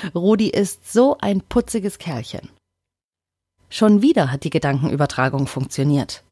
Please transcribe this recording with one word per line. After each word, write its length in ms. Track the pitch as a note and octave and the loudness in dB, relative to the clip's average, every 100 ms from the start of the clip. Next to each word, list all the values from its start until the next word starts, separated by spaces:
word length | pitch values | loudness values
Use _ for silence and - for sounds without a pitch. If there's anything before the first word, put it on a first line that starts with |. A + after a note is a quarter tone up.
| E3+ | -6
Rudi 320 | F3 F#3+ G#3+ A3 | -2 2 4 2
ist 440 | - G3 - - | 0 -2 -4 -2
so 260 | A3+ C4+ - | 4 4 2
ein 200 | G3+ G3 | -2 -2
putziges 580 | - A#3+ A#3 A3+ F#3+ - | -2 -2 -2 -2 -6 -8
Kerlchen. 500 | E3+ B2+ - - - _ _ _ _ _ _ _ _ _ _ _ _ | -8 -8 -8 -12 -14 _ _ _ _ _ _ _ _ _ _ _ _
Schon 320 | - G#3+ G#3 | 2 4 6
wieder 300 | C4 E4+ C#3 | 4 2 0
hat 140 | C#3+ | -2
die 60 | D#3+ | -2
Gedankenübertragung 1000 | D#3 C#3+ C#3 D3 C#3+ C#3+ - B2+ C3+ C3+ | -2 0 0 0 0 -2 0 -2 0 -4
funktioniert. 720 | C3+ C3 - C3+ C#3+ A2+ - _ | -4 -6 -2 0 0 -2 -8 _